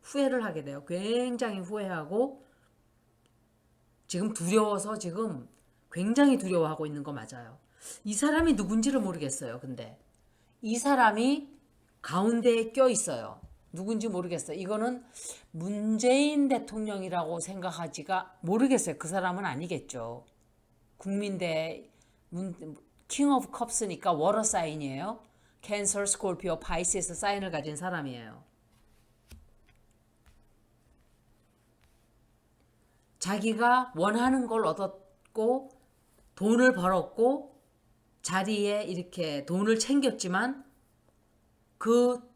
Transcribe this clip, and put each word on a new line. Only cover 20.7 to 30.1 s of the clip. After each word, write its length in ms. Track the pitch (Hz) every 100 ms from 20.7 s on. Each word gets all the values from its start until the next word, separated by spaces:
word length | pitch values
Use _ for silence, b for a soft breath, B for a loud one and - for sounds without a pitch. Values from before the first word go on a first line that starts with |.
| _ _ _
국민대 920 | 190 196 208 190 170 160 160 160 - b b b b
문-, 260 | 175 190 170 156 143 _ _ _
King 240 | - 285
of 140 | 269 262 -
Cups니까 540 | 233 - 214 170 190
워터 300 | 165 160 214
사인이에요. 760 | 214 196 165 156 143 131 180 226 - b b b
캔서, 440 | - 208 202 202 202
스콜피오, 540 | - 202 170 185 160
파이시스 560 | - 170 180 202 165 170
사인을 360 | 202 202 190
가진 240 | 160 147 147
사람이에요. 680 | 180 175 143 123 113 117 _ _ _ _ _ _ _ _ _ - - _ _ _ _ _ _